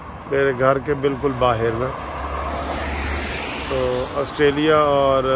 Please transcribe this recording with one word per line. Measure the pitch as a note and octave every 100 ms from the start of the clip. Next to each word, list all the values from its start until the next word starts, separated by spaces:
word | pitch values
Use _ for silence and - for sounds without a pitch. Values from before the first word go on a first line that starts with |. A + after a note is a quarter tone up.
| - - -
मेरे | C#3 C#3
घर | B2 C3 C3+
के | C3
बिल्कुल | C#3+ C#3 C3 C#3+
बाहर | B2+ B2+ A2+ A#2
ना। | A2+ C3 - - - - - - - - - - - - - - - - - -
तो | C3 B2+ B2+ C3 C#3+
ऑस्ट्रेलिया | C3+ - C#3+ C#3+ D#3 D3+
और | D3 C#3+ C#3 C3+ C3